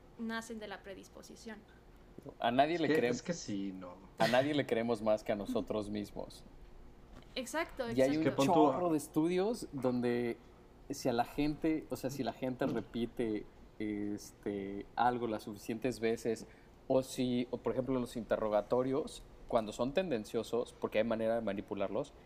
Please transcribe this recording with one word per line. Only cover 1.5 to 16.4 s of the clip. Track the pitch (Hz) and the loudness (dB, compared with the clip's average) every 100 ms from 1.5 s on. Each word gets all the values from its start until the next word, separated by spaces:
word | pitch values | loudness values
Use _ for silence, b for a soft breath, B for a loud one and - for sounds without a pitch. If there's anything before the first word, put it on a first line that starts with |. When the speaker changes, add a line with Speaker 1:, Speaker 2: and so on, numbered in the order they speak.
| 214 - - - - - - - - | -16 -18 -20 -20 -20 -20 -18 -16 -2
Speaker 2:
A | 117 | 2
nadie | 127 151 | 4 4
Speaker 3:
Es | 170 | 4
Speaker 2:
le | 147 | 4
Speaker 3:
que, | 120 | 4
Speaker 2:
creemos, | 120 123 | 4 2
Speaker 3:
es | |
que | - | -4
sí, | 165 - 101 98 | -6 -4 -4 -4
no. | 92 90 90 - - | -6 -12 -16 -8 2
Speaker 2:
a | 113 | 4
nadie | 123 147 147 | 6 6 2
le | 127 | 2
creemos | 113 117 110 | 2 2 2
más | 110 107 | 4 2
que | - | 2
a | 101 | -2
nosotros | 98 117 - 107 104 | -2 -2 0 -2 -2
mismos. | 104 101 - - - - - - - - - - - - 262 | -4 -6 -8 -12 -14 -20 -20 -20 -18 -20 -20 -20 -20 -12 -10
Speaker 1:
Exacto, | 240 302 339 - 233 | -4 -4 -4 -4 0
Speaker 2:
Y | 240 | 4
hay | 139 | 4
Speaker 1:
exacto. | |
Speaker 2:
un | 156 | 4
Speaker 3:
Es | |
que | 156 | 2
pon | - - | 4 6
tú | |
Speaker 2:
chorro | 165 147 131 175 | 8 6 6 2
de | 156 | 0
estudios | - 151 165 180 202 240 - | 0 2 2 2 0 -2 -6
donde | 139 127 123 120 120 117 - - - - - - | -2 0 2 2 2 0 -4 -12 -20 -20 -16 -10
si | 139 135 | -4 0
a | |
la | 120 143 | 2 0
gente, | - 147 151 160 156 - | 0 -2 0 0 0 -2
o | 127 | -6
sea, | 127 | -4
si | 135 | -2
la | 110 | -4
gente | - 131 123 131 | -2 -2 0 0
repite, | 113 - 117 117 - 113 104 - - - - | -2 -4 -4 -2 -2 -2 -2 -6 -16 -16 -6
este, | 107 104 104 104 - - 107 101 98 101 - - | -4 -2 -4 -6 -10 -8 -6 -4 -4 -8 -6 2
algo | 120 123 117 | 2 2 -2
las | 107 | -4
suficientes | 117 107 - 113 131 110 | -6 -10 -6 -4 -2 0
veces, | 113 117 120 107 | 0 0 -2 -4